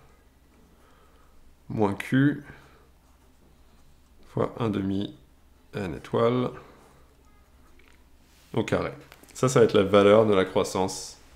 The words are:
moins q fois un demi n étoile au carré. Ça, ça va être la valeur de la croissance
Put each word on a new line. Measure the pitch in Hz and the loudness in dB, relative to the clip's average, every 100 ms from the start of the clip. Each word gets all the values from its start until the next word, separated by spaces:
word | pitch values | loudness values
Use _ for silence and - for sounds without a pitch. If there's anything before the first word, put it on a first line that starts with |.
| - _ _ _ _ _ _ _ _ _ _ _ _ - - _ - | -20 _ _ _ _ _ _ _ _ _ _ _ _ -20 -20 _ -10
moins | 110 101 | -2 -2
q | 101 - 131 143 143 - - - - _ _ _ _ _ _ _ _ - _ - _ _ _ - | -2 -2 2 2 0 -12 -20 -20 -20 _ _ _ _ _ _ _ _ -20 _ -20 _ _ _ -10
fois | 120 110 - | -6 -6 -4
un | 117 | -4
demi | 101 98 98 - - - _ _ _ _ | -2 -4 -4 -8 -12 -20 _ _ _ _
n | - 165 | -10 -10
étoile | 127 - 117 117 123 123 - - - - _ - _ _ _ _ _ _ - - _ _ _ _ _ - | -10 -6 -2 0 0 -4 -8 -20 -20 -20 _ -20 _ _ _ _ _ _ -20 -20 _ _ _ _ _ -10
au | 120 | -6
carré. | 104 92 82 - - - - - | -4 -4 -6 -10 -20 -20 -18 -4
Ça, | 127 | 0
ça | 135 | 4
va | 110 | 4
être | |
la | 104 | 4
valeur | 92 101 101 107 | 4 6 6 6
de | 107 | 4
la | 98 92 | 2 0
croissance | 104 90 98 95 - - - - | -2 -4 -4 -4 -6 -14 -20 -20